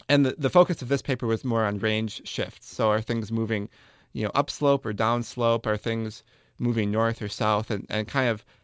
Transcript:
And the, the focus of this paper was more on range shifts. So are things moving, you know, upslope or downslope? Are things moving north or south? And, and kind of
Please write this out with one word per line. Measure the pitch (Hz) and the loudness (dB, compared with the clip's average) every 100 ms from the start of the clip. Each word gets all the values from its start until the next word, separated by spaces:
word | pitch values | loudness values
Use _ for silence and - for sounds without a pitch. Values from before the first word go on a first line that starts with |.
| - | 0
And | 143 135 | 4 4
the, | - | 2
the | 135 | 2
focus | 180 180 - | 4 4 2
of | 120 | -2
this | 135 | -4
paper | - 123 117 | -2 -2 0
was | 113 127 | -2 0
more | 113 | 0
on | 107 101 | 0 0
range | 110 110 110 - - | 0 0 -2 -6 -10
shifts. | - 98 - - | -6 -6 -8 -16
So | - 110 | 0 2
are | 107 | 2
things | 113 117 107 | 0 -4 -2
moving, | 113 110 107 101 - - _ _ | -2 -2 -2 -4 -12 -20 _ _
you | 131 | -4
know, | 107 | -2
upslope | - 143 - 143 139 | 0 -2 0 2 2
or | - | 0
downslope? | 107 113 120 117 - 117 117 117 | -2 0 0 -2 0 2 2 0
Are | 107 | -2
things | 117 113 110 - _ _ _ _ | -2 -4 -4 -8 _ _ _ _
moving | 120 113 104 | 0 2 2
north | 107 113 117 | 2 0 0
or | 104 | -8
south? | - 107 107 113 | -2 0 2 0
And, | 104 - | -4 -4
and | 107 107 | -6 -2
kind | 139 127 | 0 0
of | 110 - _ | -2 -6 _